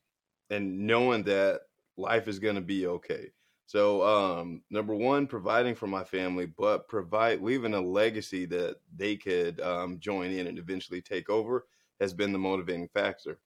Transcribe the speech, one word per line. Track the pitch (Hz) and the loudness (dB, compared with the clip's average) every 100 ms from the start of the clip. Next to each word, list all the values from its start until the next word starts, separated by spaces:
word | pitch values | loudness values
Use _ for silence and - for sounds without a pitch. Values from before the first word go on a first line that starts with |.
| _ _ _ _ _ | _ _ _ _ _
And | 104 101 92 104 | -4 -2 -2 2
knowing | 117 127 120 | 4 4 2
that | 101 98 98 85 - _ _ - | 2 4 4 2 -4 _ _ -8
life | 95 113 113 | 0 0 0
is | 98 | -2
gonna | 107 101 | -2 -2
be | 87 98 90 | -2 -2 -2
okay. | 87 - - - - _ _ _ | -4 -4 -8 -8 -18 _ _ _
So, | 104 104 101 95 | 2 4 4 4
um, | 107 95 85 85 82 - | 4 4 0 -4 -10 -6
number | 104 104 | -4 -2
one, | 104 123 143 139 | 0 2 2 0
providing | 120 92 113 123 | -2 0 2 2
for | 117 104 | -2 -4
my | 95 | -4
family, | 92 95 92 90 87 | -4 -2 -2 -2 -4
but | 80 101 101 - | -2 0 0 -2
provide, | 110 87 107 113 110 | -6 -2 2 2 2
leaving | 104 131 113 | 0 0 0
a | 104 | -2
legacy | 92 95 110 110 - 95 90 | 0 2 2 0 -6 -6 -4
that | 87 87 - _ | -2 -2 -6 _
they | 82 101 104 | -6 -4 -2
could, | 98 87 85 82 | 0 0 0 -2
um, | 90 87 90 90 | -4 -2 -4 -6
join | 104 98 92 | -4 -2 -2
in | 95 90 | -2 -4
and | 82 | -6
eventually | 85 92 - 90 | -6 -8 -6 -10
take | - 101 - | -6 -6 0
over | 107 110 127 - _ _ _ | 0 0 -2 -4 _ _ _
has | 98 | -4
been | 90 101 | 0 0
the | 95 | 0
motivating | 95 95 87 85 85 | 0 0 -2 -4 -2
factor. | 101 101 92 - 82 | 0 0 -2 -10 -14